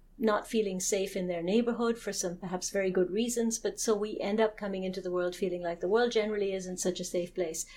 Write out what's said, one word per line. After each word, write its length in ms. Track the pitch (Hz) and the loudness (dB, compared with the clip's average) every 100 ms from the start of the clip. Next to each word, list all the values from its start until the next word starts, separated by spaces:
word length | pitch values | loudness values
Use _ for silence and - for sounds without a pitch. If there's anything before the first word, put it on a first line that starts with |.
| - - | -20 -2
not 280 | 220 208 - | 2 2 2
feeling 340 | 226 196 185 | 0 0 0
safe 360 | - 202 190 196 | 0 0 0 -2
in 120 | 180 | -2
their 140 | 170 | 0
neighborhood 560 | 170 220 240 226 233 233 | 2 4 4 2 0 0
for 140 | - | -4
some 240 | 190 180 175 | -4 -4 -4
perhaps 340 | 185 185 - | -4 -4 -2
very 200 | 202 190 | 0 2
good 200 | 185 180 | 2 2
reasons. 480 | 196 240 233 226 220 | 2 0 0 0 0
But 220 | 202 190 | -2 -2
so 140 | - 208 | 0 2
we 220 | 214 - | 0 -2
end 180 | 202 214 | 0 2
up 160 | 214 - | 2 0
coming 260 | 202 190 | -6 -4
into 160 | 185 185 | -4 -4
the 100 | 185 | -2
world 240 | 180 180 | 0 0
feeling 280 | 180 190 175 | 0 -2 -2
like 180 | 170 170 | -4 -2
the 80 | 180 | 2
world 240 | 220 240 | 4 4
generally 400 | 226 214 208 196 | 2 2 0 0
isn't 260 | 190 185 180 | -2 -4 -2
such 200 | 185 180 | -2 -2
a 40 | |
safe 300 | 180 180 175 | -2 -2 -2
place. 300 | - 165 165 - | -2 -4 -4 -8